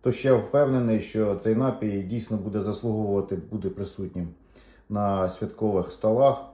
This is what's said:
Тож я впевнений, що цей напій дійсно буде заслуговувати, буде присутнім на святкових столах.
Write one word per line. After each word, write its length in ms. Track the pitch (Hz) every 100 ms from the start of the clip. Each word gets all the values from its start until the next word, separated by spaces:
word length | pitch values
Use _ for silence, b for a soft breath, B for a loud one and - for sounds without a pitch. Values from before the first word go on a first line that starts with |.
Тож 220 | 131 123
я 100 | 139
впевнений, 640 | 123 - 143 139 131 120 110
що 360 | - 110 107 98
цей 180 | 113
напій 480 | 113 135 - 107 101
дійсно 340 | 92 117 - 107
буде 240 | 95 104
заслуговувати, 760 | 101 101 117 107 104 98 95 95 -
буде 180 | 107 92
присутнім 600 | 95 95 - 92 92 85 82 b b b b _
на 400 | 104 101 98 92
святкових 640 | - 101 - 110 98 90
столах. 520 | - 110 113 139 135 -